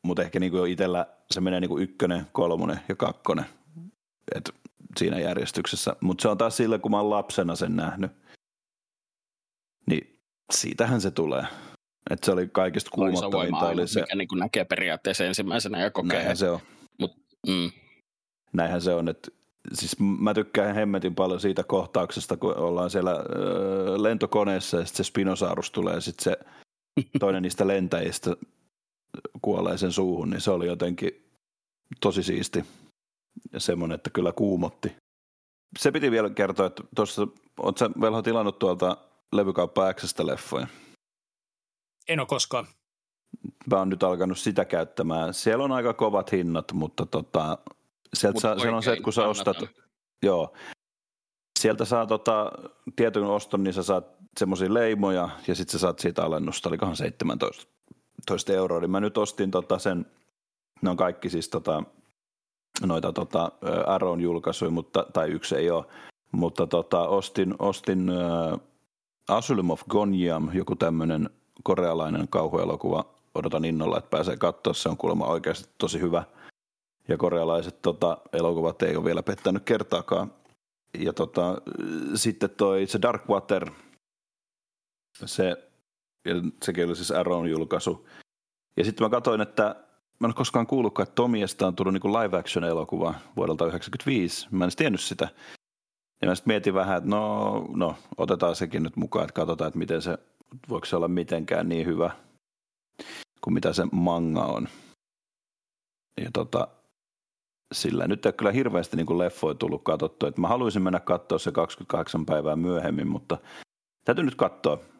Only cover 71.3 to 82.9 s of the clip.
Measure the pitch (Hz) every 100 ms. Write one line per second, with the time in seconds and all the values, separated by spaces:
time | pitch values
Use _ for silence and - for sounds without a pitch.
71.3 | _ _ - - 92 87 82 78 80 -
72.3 | - 80 85 87 82 95 87 - _ _
73.3 | - - 80 80 80 85 80 - 78 87
74.3 | - 117 - - 107 - 82 - 85 -
75.3 | 82 80 78 - _ 87 101 85 85 -
76.3 | - - _ _ _ _ _ - - 90
77.3 | 85 82 85 85 - 101 - 87 80 -
78.3 | 82 85 82 82 80 90 80 87 82 87
79.3 | 92 95 98 - 110 107 85 - 90 -
80.3 | - _ _ _ _ _ - 82 - 95
81.3 | - 87 92 - - - 80 - 104 117
82.3 | 95 101 - 101 95 98